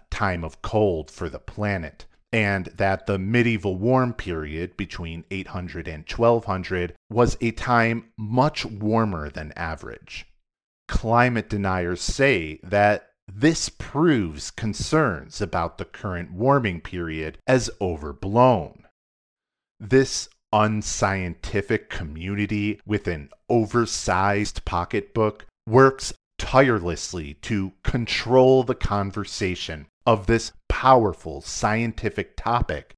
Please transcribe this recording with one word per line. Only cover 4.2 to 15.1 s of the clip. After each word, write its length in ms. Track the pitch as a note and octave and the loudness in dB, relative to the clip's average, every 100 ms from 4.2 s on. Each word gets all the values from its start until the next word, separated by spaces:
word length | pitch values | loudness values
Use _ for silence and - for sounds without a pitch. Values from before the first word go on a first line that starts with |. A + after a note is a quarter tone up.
| F#2 E2 D2+ D#2 F2+ - | -6 -6 -6 -6 -8 -6
between 460 | F#2 - E2+ E2 - | -8 -8 -10 -10 -8
eight 160 | G2 - | -10 -8
hundred 400 | F#2 F2 E2+ E2 | -10 -10 -10 -10
and 180 | D2+ - | -12 -10
twelve 400 | - A#2 A#2 A2 | 2 4 4 0
hundred 480 | F#2 F2+ F2+ F2 - _ | -4 -2 -4 -4 -8 _
was 260 | A2 A#2 - | 2 2 2
a 80 | A#2 | -2
time 560 | - - A#2+ A2+ A#2 - - | -2 0 2 2 0 -8 -12
much 440 | G#2+ B2 D3+ D3+ | -2 2 2 0
warmer 680 | - G#2 G#2+ A2+ A2 E2+ D2 | -8 -4 0 2 0 -4 -8
than 220 | D#2 D2+ - | -10 -12 -8
average. 720 | E2 D#2 - - - - - _ _ _ _ _ - | -8 -8 -12 -16 -16 -18 -18 _ _ _ _ _ -4
Climate 640 | - A2+ A#2+ B2 A#2 - | -2 2 4 4 2 -2
deniers 500 | G#2 G2 F#2 F2 F2+ | -2 0 0 -2 -2
say 600 | - - C#3 G#2 D#2+ D#2 | -4 2 4 4 -2 -10
that 480 | F2+ G2+ G#2 G2+ - _ - | 0 4 4 4 -4 _ -18
this 420 | G2 D3 E3 - | 0 2 2 -6
proves 840 | - - C#3 E3+ C3 F2 D2 - | -10 -6 2 4 4 0 -6 -12
concerns 920 | - A2+ - - D#3 C3+ | -6 -6 -4 0 2 2